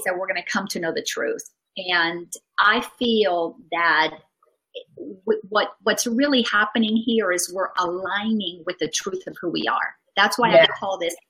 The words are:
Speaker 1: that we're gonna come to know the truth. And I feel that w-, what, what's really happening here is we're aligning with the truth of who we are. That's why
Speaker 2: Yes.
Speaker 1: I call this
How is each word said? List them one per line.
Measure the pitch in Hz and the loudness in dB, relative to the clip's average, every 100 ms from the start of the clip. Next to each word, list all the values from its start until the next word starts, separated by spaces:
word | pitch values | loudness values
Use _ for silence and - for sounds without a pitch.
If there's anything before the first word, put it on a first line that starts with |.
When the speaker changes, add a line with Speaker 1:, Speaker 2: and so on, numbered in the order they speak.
Speaker 1:
that | 190 180 | 0 -4
we're | 190 | -4
gonna | 175 - | -6 -4
come | 208 196 | -4 -4
to | 185 | -4
know | 165 | -4
the | 143 | -4
truth. | - - 127 - - _ _ - | -6 -4 -4 -4 -8 _ _ -10
And | 180 175 170 175 175 - _ - | -2 0 0 -4 -10 -16 _ 0
I | 202 226 240 - | 2 2 -2 -4
feel | 240 220 196 175 165 - - | 0 2 2 2 -2 -6 -6
that | 165 170 156 160 - _ _ _ _ _ - - - | 0 2 4 2 -2 _ _ _ _ _ -20 -18 -16
w-, | 294 - - 214 190 | -16 -6 -2 -2 0
what, | 208 190 - | 0 0 -2
what's | 220 208 247 | -2 0 0
really | 233 285 262 | 0 2 2
happening | 226 208 214 240 214 220 | 2 0 2 2 2 2
here | 226 226 190 | 2 0 2
is | 180 175 | 0 -2
we're | 180 185 - | -4 -4 -2
aligning | 175 180 185 196 214 214 180 175 160 | -2 -2 -4 -4 0 -2 -2 -8 -8
with | 180 | -4
the | 156 | -4
truth | - 196 185 165 | -4 -6 -8 -10
of | - | -8
who | 175 | -6
we | - 113 | -2 -2
are. | 123 - - _ | -2 -4 -10 _
That's | - 202 - | 2 2 4
why | 233 | 6
Speaker 2:
Yes. | 165 160 | 8 8
Speaker 1:
I | - | 4
call | 202 185 | -6 -4
this | 165 - | -4 -6